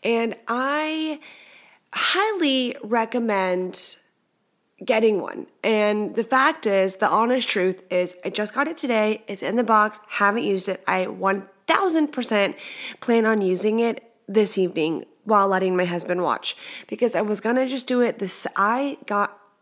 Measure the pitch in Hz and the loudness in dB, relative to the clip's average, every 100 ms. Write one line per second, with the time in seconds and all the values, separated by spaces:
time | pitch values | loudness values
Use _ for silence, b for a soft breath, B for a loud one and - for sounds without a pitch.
0 | 202 233 226 202 - 233 262 294 311 311 | 0 0 0 -6 -6 -4 -2 -2 -4 -4
1 | 311 302 B B B B B B _ - | -4 -6 B B B B B B _ -4
2 | - 359 427 415 311 262 247 - 208 233 | -2 0 0 0 0 2 0 -4 -2 0
3 | 226 247 233 202 185 180 185 - - - | 0 -2 0 0 0 0 -2 -6 -8 -8
4 | _ _ _ _ _ _ _ _ - 220 | _ _ _ _ _ _ _ _ 0 2
5 | 220 202 104 - - _ - 220 208 214 | 4 2 -2 -10 -14 _ 0 2 2 2
6 | 208 208 226 262 277 294 226 196 190 185 | -2 -4 0 2 2 0 0 2 2 2
7 | - 160 233 254 226 208 185 185 - 180 | 2 4 4 2 0 0 0 0 -2 -2
8 | 180 - 208 202 214 233 294 320 269 226 | -2 -4 -8 -4 -4 -2 -2 -2 -2 2
9 | 214 214 - 196 - 226 233 220 214 - | 2 0 -6 -8 -2 0 4 4 4 -2
10 | - - 202 214 226 190 185 185 - 185 | -12 0 2 2 0 -2 -2 -6 -2 -2
11 | 180 185 185 196 196 _ - 330 381 330 | -2 -2 -2 -2 -4 _ 0 0 2 2
12 | 294 277 240 214 196 - B B B B | 0 -2 0 2 0 -2 B B B B
13 | - 233 220 220 190 180 208 220 233 220 | 0 2 4 2 2 2 0 2 0 -2
14 | - _ - 202 202 - 185 - 156 160 | -10 _ -2 2 2 2 0 0 -2 -2
15 | - _ - 214 196 190 185 185 180 175 | -6 _ 2 4 4 2 2 2 0 -2
16 | 208 180 170 117 - - B B B 214 | -4 -2 0 -2 -4 -10 B B B -2
17 | 240 190 208 208 220 254 262 262 247 247 | 0 0 -2 -2 0 0 0 -4 -2 2
18 | 240 - 190 - - - 196 240 277 - | 2 0 -6 -6 -6 0 0 0 -2 -6
19 | - 208 208 - _ _ | -4 -2 -2 -6 _ _